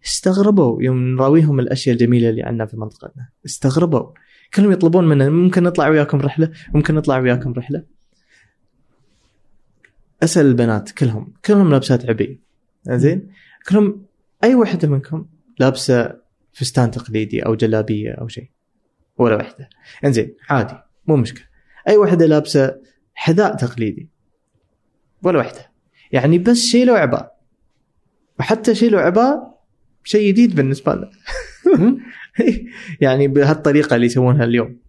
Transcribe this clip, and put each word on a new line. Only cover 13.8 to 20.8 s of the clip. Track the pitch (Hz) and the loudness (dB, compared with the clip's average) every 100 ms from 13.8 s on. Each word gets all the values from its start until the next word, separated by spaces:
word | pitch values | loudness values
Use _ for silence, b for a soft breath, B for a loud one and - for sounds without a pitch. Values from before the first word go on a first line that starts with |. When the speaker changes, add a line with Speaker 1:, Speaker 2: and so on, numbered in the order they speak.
| 202 - - _ _ _ | 0 -4 -18 _ _ _
Speaker 1:
"أي | 226 | 2
وحدة | 254 202 170 151 | 2 0 -2 -2
منكم | 139 - 156 - _ _ - | -2 -4 -12 -12 _ _ -2
لابسة | 131 135 - 123 113 - _ _ _ | 0 0 0 0 0 -8 _ _ _
فستان | - 127 - 120 | -10 -4 -2 -2
تقليدي | 117 - 110 104 110 110 | -4 -8 -8 -6 -6 -4
أو | |
جلابية | 110 113 110 107 107 110 | -2 0 -2 -2 -6 -8
أو | - 120 | -10 -14
شيء؟" | 117 123 _ _ _ _ _ _ - | -16 -20 _ _ _ _ _ _ -2
ولا | 120 107 | 0 0
وحدة. | - - 135 B B B | -4 -16 -20 B B B
إنزين، | 143 113 110 - - | -2 -2 -4 -10 -4
عادي، | 139 135 - | -4 -2 -10